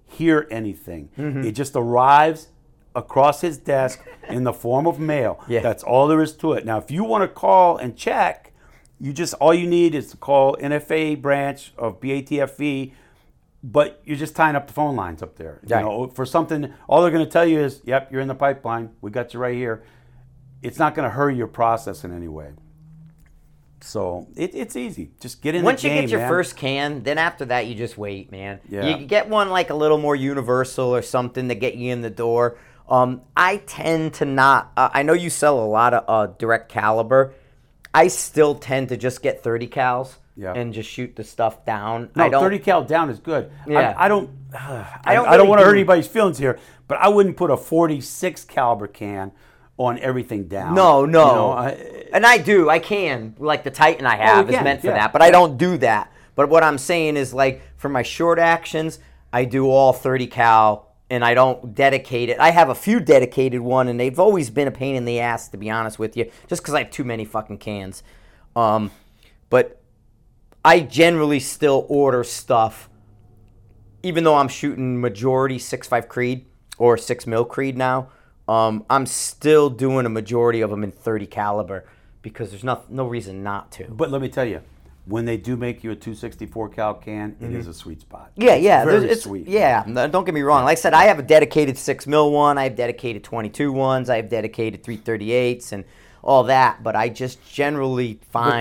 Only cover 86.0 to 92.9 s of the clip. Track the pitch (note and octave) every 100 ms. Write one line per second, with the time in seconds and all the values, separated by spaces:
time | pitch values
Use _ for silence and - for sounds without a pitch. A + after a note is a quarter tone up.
86 | A#2 G#2+ A2+ - G#2+ A2 G#2 G#2+ G#2+ G#2
87 | G#2+ G#2+ G#2 G#2+ A#2 A#2 E2+ E2 - D#2
88 | _ - - - A#3+ - F#3+ D3+ C#3+ G#3
89 | - A3+ G2 G2 F3 G#3 D3+ A2+ G#2 B2
90 | C#3+ F3+ F#3 D#3 C#3 C#3+ C3 D#3+ F3+ D#3
91 | G3+ D#3 B2+ D#3 D3 D#3 C#3 B2 - B2+
92 | C#3 D3+ D3 D3 D3 C#3 C3 A#2 A#2+